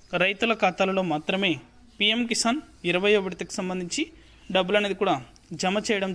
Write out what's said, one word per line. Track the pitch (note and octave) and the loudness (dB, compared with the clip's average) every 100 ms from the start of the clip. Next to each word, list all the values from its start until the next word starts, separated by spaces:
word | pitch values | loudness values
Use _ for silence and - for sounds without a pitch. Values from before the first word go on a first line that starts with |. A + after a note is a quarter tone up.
| - F3 | -4 0
రైతుల | F#3 G3 A#3 A3 | 0 0 0 2
ఖాతాలలో | F#3 F3 F#3+ F#3+ F3+ | 2 2 0 0 0
మాత్రమే | D3+ - F#3+ G3 C#3+ - - - - | -2 -2 0 0 0 -6 -20 -14 -2
పీఎం | G#3 A#3 A#3 | 0 2 0
కిసాన్ | G#3 A#3 D4 - - F3 | 0 0 -2 -6 -8 -2
ఇరవై | F3+ G3+ G#3 F#3+ | 0 4 2 2
విడతకు | F3 F3 - | -6 -10 -6
సంబంధించి | F#3 F#3 F3 - D#4+ - - - - F#3 | -4 -4 -6 -6 -6 -10 -20 -20 -2 0
డబ్బులు | F3+ G#3 | 2 2
అనేది | G3+ F#3+ | 2 0
కూడా | F#3+ C#3+ - - - D#3+ | 0 0 -4 -20 -14 -4
జమ | F#3 G#3 G#3 | 0 0 0
చేయడం | G3+ F#3+ | -2 0